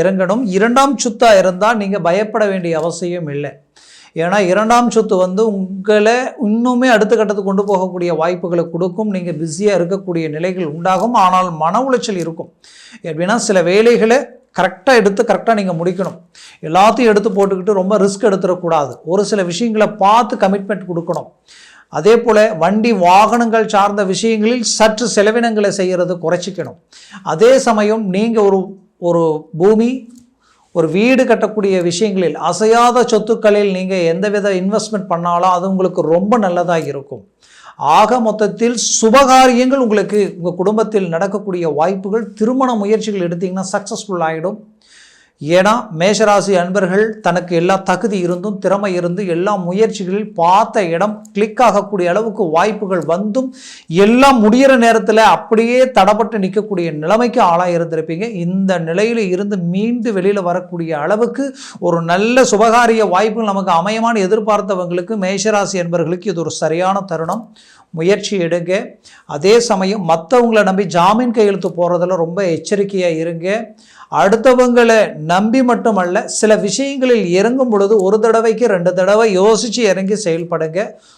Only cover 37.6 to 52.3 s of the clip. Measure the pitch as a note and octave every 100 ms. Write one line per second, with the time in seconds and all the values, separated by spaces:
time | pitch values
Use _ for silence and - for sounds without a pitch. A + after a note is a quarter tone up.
37.6 | - - C#3 E3+ G#3+ B3 A3 G#3 G3+ E3+
38.6 | A#3 A#3+ - - A3 C4 C4 C4 B3+ A#3+
39.6 | C4 C4+ A#3 G#3 G3 G#3 F3+ F3 E3+ F3
40.6 | F#3 G#3+ A3 G#3+ F3 E3 G3 G3 G3+ F3+
41.6 | E3 C#3+ F3 G3 G3 A3+ G3 - G#3+ C4
42.6 | B3+ A3+ G3+ A3 G#3+ G3+ E3+ F3 F#3 F#3
43.6 | F#3 G3+ - A3+ - F3 D#3+ D#3+ F3+ G#3+
44.6 | - _ _ - _ _ _ _ C#3+ F3
45.6 | G3 A#3+ A#3 D#3+ F#3+ G#3+ G#3+ G3+ F#3+ F3+
46.6 | F3+ G3 F3+ G3 A3 G#3+ F3 F3+ F3 E3+
47.6 | F3 F#3+ F#3+ F3+ A3 G3 F3 F3+ G#3 F#3+
48.6 | F#3 G3 G3+ F3 F3 F3+ F#3 E3 G3+ G3+
49.6 | F3 F#3+ A3 A3 F3+ G3+ G#3 - E3 G3
50.6 | A3+ A3+ E3+ E3+ G#3 G#3 - G3 A3 -
51.6 | A#3 G3+ G3+ G3+ F3 F#3+ A3+